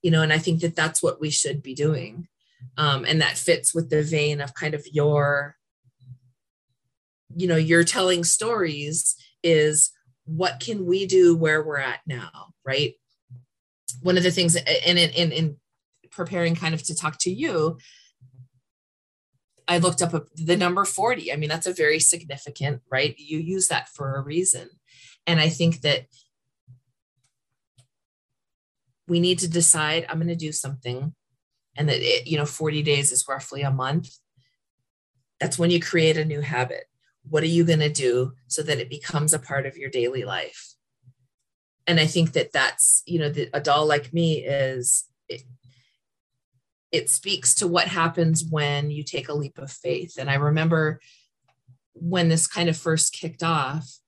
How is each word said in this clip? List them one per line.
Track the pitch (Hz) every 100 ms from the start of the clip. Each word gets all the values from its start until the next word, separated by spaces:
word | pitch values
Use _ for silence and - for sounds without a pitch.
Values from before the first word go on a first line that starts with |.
You | 175
know, | 160
and | 156
I | 156
think | 180 165
that | 165 165
that's | 160 -
what | 170 -
we | 151
should | 147 - 143
be | 135
doing. | 131 151 143 92 120 170 _ _ _ 127 -
Um, | 151 135 -
and | 156
that | 123 -
fits | - - -
with | 165 165
the | 151
vein | 151 156 147 147
of | 139
kind | - 151
of | 151 -
your, | 151 147 147 143 143 143 _ _ _ _ _ 127 127 _ _ _ _ _ _ _ _ _ _ _ 160
you | 180
know, | 165
your | 160 170 170
telling | 202 185 175 170
stories | - 214 226 170 147 147 170 - - - _
is | 170 160 151 151 - _ _ _ -
what | 160 180 123
can | - 214 175
we | 190 190
do | 185 175 165
where | 160 156
we're | 156 143
at | 131 - -
now, | 127 90 - - _ 135
right? | 135 147 - _ _ _ - _ _ _ _ - -
One | 175 180
of |
the | 180
things, | 175 170 165
and | 135 160 160 175
in, | 165
in, | 131 165
in | 143 160 147 _ _ _ _ _
preparing | - 170 185 170 165
kind | 165 165
of |
to | -
talk | 160 151 -
to | 175
you, | 196 311 180 156 165 - _ _ _ - - 127 _ _ _ _ _ _ _ _ _ _ _ -
I | 175
looked | 175 165
up | 170
a, | 170 - -
the | 160 175
number | 175 180
forty. | 196 - 220 240 -
I | 143
mean, | 151
that's | 160 185
a |
very | 180 151 156
significant, | - 170 165 131 - - 139 127 _
right? | 131 135 123
You | 147 156
use | 165 190 180
that | 156 -
for | - 139 139
a |
reason. | 139 165 185 - 82 _ _ - - - -
And | 165
I | 156
think | 160 170 165
that | 147 139 - _ _ _ _ _ _ - _ _ _ _ _ _ _ _ _ _ _ _ _ _ _ _ _ _ _ _ _ _ -
we | 170
need | 175 180
to | 175
decide, | 170 170 160 151 160 -
"I'm | 160
gonna | 170 170
do | 156
something," | 156 135 135 123 123 147 - _ _ _ _ _ -
and | 147
that, | -
it, | - - 127
you | 151
know, | 147
forty | - 156 151
days | 151 143 135
is | - -
roughly | 131 - 139
a | 139
month. | 131 127 160 - - _ _ _ _ _ _ _ _ _ _ _ _
That's | 156 -
when | 170
you | 175
create | 170 175 160 156
a | 156
new | 147
habit. | 131 123 123 - - _ _ _ -
What | 151
are | 160
you | 170 165
gonna | 156 151
do | 147 127 123 127 - _
so | -
that | 156 135
it | 113
becomes | 147 - 156 151
a | 151
part | - 139 135
of | 135
your | 139
daily | 123 120 131
life? | 101 92 76 - - _ _ _ _ _ _ _ _ _ _ _ -
And | 165
I | 156
think | 175 165
that | 156 127
that's, | 143 131 - - - -
you | 170
know, | 151
the, | 147 123
a | 143
doll | 147 147 151
like | 147 123
me | 165 165 156 -
is, | 139 131 131 123 - - _ _
it, | - 127 127 _ _ _ _ _ _ _ _ _ _ _ _ _
it | - -
speaks | - 202 190 - -
to | 185
what | 170 -
happens | 185 165 170 165 160
when | 160 156 147 143 147
you | 147
take | 147 143 135
a |
leap | 147 139 -
of | 139
faith. | - - 143 170 -
And | 135
I | 139
remember | 147 156 160 160 156 156 _ _ _ _ _ _ _ _ _
when | - 170 180 170
this | 160 -
kind | - 170
of | 160
first | 165 160 -
kicked | - 170 -
off | 165 160 131 156 - -